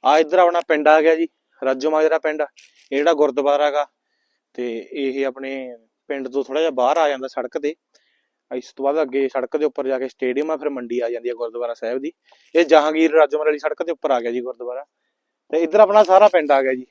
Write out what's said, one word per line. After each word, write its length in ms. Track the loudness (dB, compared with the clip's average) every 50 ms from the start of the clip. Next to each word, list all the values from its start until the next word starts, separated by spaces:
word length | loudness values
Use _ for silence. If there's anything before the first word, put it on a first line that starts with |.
| 2
ਆ 140 | 4 4 4
ਇੱਧਰ 200 | 2 2 4 4
ਆਪਣਾ 220 | 4 4 2 0 0
ਪਿੰਡ 200 | _ -2 2 4
ਆ 140 | 4 4 6
ਗਿਆ 140 | 6 4 2
ਜੀ, 120 | 2 -2 -6 _ _ _ _ _ _
ਰਾਜੋ 300 | -4 -4 -2 -2 -2 -2
ਮਾਜਰਾ 280 | 0 2 2 2 0 0
ਪਿੰਡ। 220 | -2 -4 -4 -4
ਇਹ 560 | -6 -6 _ _ _ _ _ _ _ _ -4
ਜਿਹੜਾ 160 | 0 2 2 2
ਗੁਰਦੁਆਰਾ 520 | 2 2 0 0 0 0 0 2 2 0
ਹੈਗਾ, 200 | 0 0 -2 -4 _ _ _ _ _ _ _ _ _ _ _ _ _ _
ਤੇ 320 | -10 -8 -8 -8 -10 -12 -12
ਇਹ 340 | -8 -6 -6 -4 -4 -4 -6
ਆਪਣੇ 520 | -6 -6 -8 -12 -12 -10 -12 -12 -14 -16 -20 _ _ _ _ _ _
ਪਿੰਡ 180 | -10 -10 -10
ਤੋਂ 160 | -6 -6 -6 -6
ਥੋੜ੍ਹਾ 180 | -4 -2 -2
ਜਿਹਾ 100 | -2 -2
ਬਾਹਰ 260 | 0 0 0 0 2
ਆ 120 | 2 0 0
ਜਾਂਦਾ 180 | -2 -4 -8
ਸੜਕ 300 | -10 -8 -8 -8 -8 -8
ਤੇ। 180 | -6 -6 -6 -8 _ _ _ _ _ _ _ _ _ _ _ _ _ _ _
ਇਸ 200 | -12 -12 -12 -12 _
ਤੋਂ 100 | -4 -4
ਬਾਅਦ 180 | -2 -2 -2
ਅੱਗੇ 260 | -4 -2 -2 -2 -2 -2
ਸੜਕ 280 | -2 -6 -6 -4 -4
ਦੇ 80 | -2 -2
ਉੱਪਰ 220 | -2 _ -4 -6
ਜਾ 100 | -4 -4 -6
ਕੇ 80 | -6
ਸਟੇਡੀਅਮ 440 | -10 -8 _ -6 -4 -2 -4 -4 -4
ਆ, 40 | -6
ਫਿਰ 120 | -8 -8 -12
ਮੰਡੀ 300 | -12 -12 -10 -6 -6 -4
ਆ 100 | -4 -4
ਜਾਂਦੀ 200 | -6 -6 -6 -6
ਆ 40 | -6
ਗੁਰਦੁਆਰਾ 400 | -6 -8 -10 -8 -8 -8 -8 -8
ਸਾਹਿਬ 260 | _ -8 -8 -8 -6
ਦੀ। 120 | -8 -10 _ _ _ _ _ _ _ _ _
ਇਹ 100 | 2 4
ਜਹਾਂਗੀਰ 460 | 6 6 6 6 4 0 2 2 4
ਰਾਜੋ 260 | 4 4 4 4 2
ਮਾਜਰਾ 120 | -2 -2 -2
ਵਾਲੀ 100 | -2 -2
ਸੜਕ 240 | -4 -6 -6 _ -6
ਦੇ 80 | -8
ਉੱਪਰ 200 | -8 _ -2 -2
ਆ 80 | -2 0
ਗਿਆ 100 | -2 -4
ਜੀ 100 | -6 -6
ਗੁਰਦੁਆਰਾ। 440 | -6 -8 -12 _ -12 -12 -10 -12 -14 _ _ _ _ _ _ _ _ _ _ _ _ _ -2
ਤੇ 40 |
ਇੱਧਰ 220 | -2 -2 2 4 4
ਆਪਣਾ 240 | 4 6 6 4 4
ਸਾਰਾ 240 | 6 6 6 6
ਪਿੰਡ 240 | 6 4 2 2 4
ਆ 100 | 2 2
ਗਿਆ 120 | 2 0 -4
ਜੀ 120 | -6 -8 _